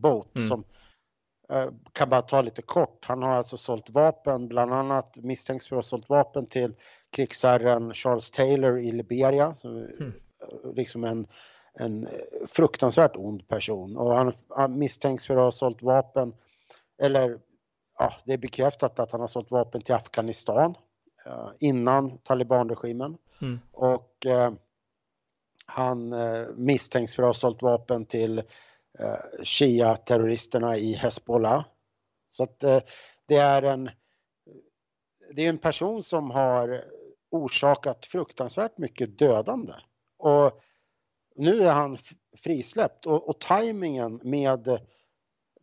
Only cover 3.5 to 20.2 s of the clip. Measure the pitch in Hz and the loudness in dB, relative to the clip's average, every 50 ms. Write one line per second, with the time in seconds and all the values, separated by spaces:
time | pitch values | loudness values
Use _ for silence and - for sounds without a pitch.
3.5 | 127 117 - - 120 123 - - 113 143 151 160 156 - - 143 135 123 123 117 | -8 -12 -8 -6 -6 -6 -6 -2 2 4 4 4 2 0 -2 -4 -2 -2 -4 -4
4.5 | 120 120 120 120 127 135 135 135 139 135 127 _ - 131 117 127 131 - - - | -2 0 0 0 0 -2 -2 0 -2 -2 -2 _ -10 -12 -8 -8 -8 -8 -6 -8
5.5 | 135 131 - - 131 123 - - 127 117 - - 143 143 143 - - 143 120 - | -8 -8 -8 -6 -6 -6 -6 -6 -8 -8 -2 2 4 4 4 2 0 -8 -8 -4
6.5 | - 131 123 117 117 _ _ - - _ _ _ - - 135 - - - - 127 | -4 -2 -2 -2 -4 _ _ -20 -20 _ _ _ -4 -4 -4 -4 -2 0 2 4
7.5 | 123 120 117 123 120 117 117 113 113 - - 131 123 113 113 - - - 131 135 | 4 4 4 2 2 2 0 -6 -8 -6 -2 -2 -2 -2 -4 -6 -2 0 2 4
8.5 | 143 139 135 131 123 123 120 117 117 117 110 - 120 127 135 135 139 143 143 160 | 4 4 4 2 2 2 -2 -4 -4 -6 -6 -4 -2 2 2 4 4 4 2 0
9.5 | 156 - - 120 117 113 113 110 - - 151 123 92 - - _ _ - - - | -2 -8 -14 -14 -12 -12 -12 -14 -12 -12 -12 -12 -14 -16 -20 _ _ -20 -20 -18
10.5 | - - - 127 - 123 120 - - 120 117 117 113 113 107 - _ - - - | -18 -16 -14 -10 -6 -6 -6 -6 -6 -6 -6 -4 -4 -6 -8 -10 _ -20 -20 -20
11.5 | _ _ _ _ - - 120 113 107 107 - - - - - - - - - - | _ _ _ _ -12 -8 -8 -6 -6 -6 -8 -10 -12 -12 -14 -12 -12 -12 -12 -6
12.5 | - - 165 - - - 139 123 - 170 165 143 - 95 95 104 107 95 - - | 0 2 2 2 2 2 0 2 4 6 4 4 4 -2 -10 -10 -10 -10 -8 -6
13.5 | - 98 - - 107 95 92 95 107 127 120 120 120 123 127 123 - - _ - | -6 -6 -4 -4 -6 -6 -8 -10 -6 -4 0 2 2 4 2 2 -2 -6 _ -8
14.5 | - 135 139 131 127 143 147 131 - - - 139 131 127 - - 135 127 127 123 | -2 0 0 0 0 -2 -4 -4 -4 -2 -4 -2 -2 -4 -4 0 2 4 4 4
15.5 | - - 131 127 113 - 120 131 131 135 127 - - 135 127 120 113 _ _ _ | 2 0 -2 -2 -2 -2 0 2 4 2 2 2 0 -2 -2 -2 -4 _ _ _
16.5 | _ _ _ _ - _ _ _ _ - 143 139 139 135 131 120 120 113 _ _ | _ _ _ _ -20 _ _ _ _ -2 0 2 2 4 2 2 -2 -6 _ _
17.5 | _ _ _ _ _ _ _ _ _ - 127 120 - - - 123 135 123 127 123 | _ _ _ _ _ _ _ _ _ -4 -4 -4 -4 -6 -6 -4 -4 -4 -4 -6
18.5 | - - 131 143 - - 139 123 - - 117 - - 117 120 113 - 123 107 - | -2 0 0 0 0 0 -4 -4 -2 -2 -6 -4 -4 -6 -6 -6 -6 -8 -6 -2
19.5 | 123 123 117 - - 113 - - 123 110 - - - 117 | 0 0 0 0 -4 -8 -2 -2 -2 -2 -2 -4 -6 -4